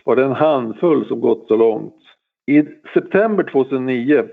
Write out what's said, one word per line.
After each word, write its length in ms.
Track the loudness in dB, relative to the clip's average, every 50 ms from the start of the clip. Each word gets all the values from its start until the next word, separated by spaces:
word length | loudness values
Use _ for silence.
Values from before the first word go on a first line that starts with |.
| -2
var 120 | 0 2
det 80 | 2 2
en 80 | 0
handfull 720 | 0 0 0 0 0 0 -2 -6 -6 -2 0 0 0 0 -2 -4
som 120 | -4 -2
gått 280 | 0 0 0 0 0 0
så 80 | 2
långt. 380 | 2 2 2 0 -2 -8 -14 -18 _ _ _ _ _ _ _ _ _ -2
I 160 | 2 2 2 2 0 -4 -20 -8 -4 -2
september 500 | -2 -2 0 0 0 0 0 0 -2 -2
tvåtusen 420 | -2 0 -2 0 0 -2 -4 -4
nio 380 | -4 -4 -2 0 0 2 0 0 -2